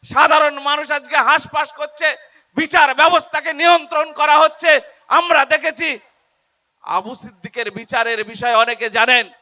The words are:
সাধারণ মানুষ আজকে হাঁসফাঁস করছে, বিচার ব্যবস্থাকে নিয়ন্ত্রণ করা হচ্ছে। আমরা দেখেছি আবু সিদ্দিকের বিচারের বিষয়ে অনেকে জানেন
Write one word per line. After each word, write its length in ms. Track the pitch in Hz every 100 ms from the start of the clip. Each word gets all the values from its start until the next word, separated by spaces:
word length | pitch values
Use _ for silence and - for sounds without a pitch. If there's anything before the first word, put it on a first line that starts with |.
সাধারণ 540 | - 269 311 311 302 285
মানুষ 320 | 277 294 294
আজকে 260 | 294 254 302
হাঁসফাঁস 560 | 240 302 - 302 285
করছে, 440 | - 302 - 311 269 - _ _
বিচার 400 | - 320 349 294
ব্যবস্থাকে 580 | 262 320 349 - 302 311
নিয়ন্ত্রণ 600 | 294 339 339 294 311 320
করা 260 | 294 302 302
হচ্ছে। 420 | 320 311 339 294 - _ _
আমরা 360 | 294 349 320
দেখেছি 540 | 269 302 311 311 320 247 _ _ _ _ _ _ _ _
আবু 320 | - 170 214
সিদ্দিকের 560 | 254 214 _ - 240 214
বিচারের 540 | 196 226 240 226 226
বিষয়ে 300 | 208 214 240
অনেকে 360 | 226 233 233 226
জানেন 400 | 214 240 247 208 _